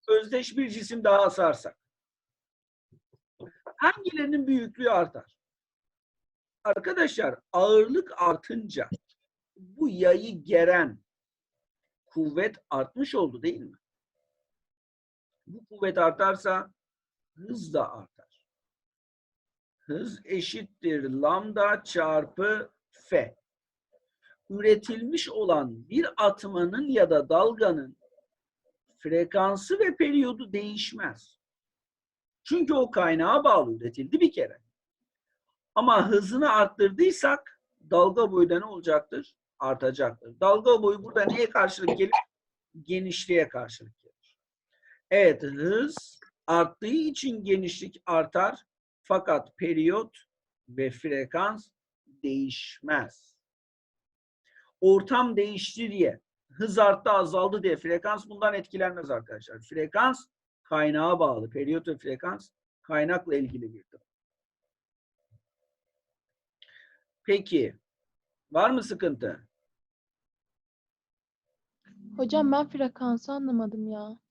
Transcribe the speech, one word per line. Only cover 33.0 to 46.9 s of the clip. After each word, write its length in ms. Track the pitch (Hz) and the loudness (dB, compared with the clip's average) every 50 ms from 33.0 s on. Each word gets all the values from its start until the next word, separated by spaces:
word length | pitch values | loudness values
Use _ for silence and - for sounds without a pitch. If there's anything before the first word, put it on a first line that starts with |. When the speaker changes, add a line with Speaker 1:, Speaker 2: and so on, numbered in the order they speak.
| 180 165 165 160 165 185 233 294 285 | 2 2 2 2 2 2 2 4 6
Speaker 1:
bağlı 300 | 233 214 175 139 120 113 | 6 6 6 4 0 -4
üretildi 460 | 113 117 117 117 135 131 139 - 320 | -6 -8 -10 -8 -8 -6 -2 2 4
bir 120 | 359 311 | 4 4
kere. 260 | - - - - - - _ _ _ _ _ _ _ _ _ _ _ _ _ _ _ _ _ _ _ _ _ _ _ | 4 0 -6 -6 -6 -18 _ _ _ _ _ _ _ _ _ _ _ _ _ _ _ _ _ _ _ _ _ _ _
Ama 340 | 214 240 254 226 202 196 196 | 2 4 6 6 4 4 4
hızını 400 | 220 202 202 185 226 262 302 294 | 2 2 2 0 -2 0 2 2
arttırdıysak 1120 | 220 214 202 - - - 202 196 196 196 349 381 339 - - 277 285 285 - - - _ _ _ _ _ _ 156 | 4 4 4 2 2 2 2 2 4 4 2 2 2 2 0 0 0 0 -6 -16 -20 _ _ _ _ _ _ 0
dalga 420 | - 170 175 - 190 233 226 202 | 4 6 6 6 4 2 0 2
boyu 180 | 190 180 175 170 | 4 4 4 4
da 100 | 175 175 | 4 -2
ne 60 | 208 | -2
olacaktır? 680 | 220 202 175 165 170 156 151 - _ - 135 143 - _ _ _ _ _ _ | -6 -12 -8 -2 0 0 0 0 _ -10 -10 -10 -12 _ _ _ _ _ _
Artacaktır. 800 | - 135 135 127 - 131 131 139 135 120 113 _ - 117 120 _ | -4 -4 -4 -2 -2 -4 -2 0 -2 -2 -2 _ -20 -20 -6 _
Dalga 440 | 190 196 202 214 220 254 240 220 208 | 4 4 4 6 6 4 4 6 4
boyu 200 | 202 208 208 196 | 2 0 0 -6
burada 220 | 226 - 220 202 | -4 -2 0 0
neye 240 | 202 - 240 233 220 | 2 2 0 -2 0
karşılık 480 | - - 190 190 190 190 185 175 - | 2 2 2 2 0 -2 -2 -2 2
gelir? 140 | - 190 208 - - - _ _ _ _ _ _ _ _ _ _ 160 | 2 2 2 2 0 0 _ _ _ _ _ _ _ _ _ _ -20
Genişliğe 680 | 143 156 185 185 190 185 170 - - - 180 170 156 - | -8 -6 -4 -4 -4 -6 -8 -10 -4 2 2 2 2 2
karşılık 520 | - 123 123 117 113 - 113 110 _ _ | -4 -10 -10 -10 -14 -20 -20 -20 _ _
gelir. 360 | _ _ _ _ _ _ _ _ _ _ _ _ _ _ _ _ _ _ - _ _ _ | _ _ _ _ _ _ _ _ _ _ _ _ _ _ _ _ _ _ -20 _ _ _
Evet, 320 | 185 202 202 170 143 - - | 4 6 6 6 6 4 -4
hız 760 | 139 139 139 151 175 202 226 269 294 320 - - - - _ - _ _ _ _ | -10 -6 -4 -2 0 0 0 -2 -2 -6 -12 -16 -18 -20 _ -20 _ _ _ _
arttığı 380 | - 165 170 170 165 165 _ - | 0 2 2 2 0 -2 _ -6
için 580 | 214 | -4